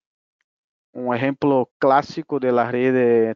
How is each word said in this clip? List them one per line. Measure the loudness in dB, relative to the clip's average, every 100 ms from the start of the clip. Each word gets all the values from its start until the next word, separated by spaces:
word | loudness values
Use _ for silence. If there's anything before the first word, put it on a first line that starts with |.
| _ _ _ _ _ _ _ _ _
um | -8 -4
exemplo | -2 -4 -2 0 2 0 -2
clássico | 2 2 0 -8 -8 -4
de | 0
la | 0 0
rede | 0 0 2 2 2 0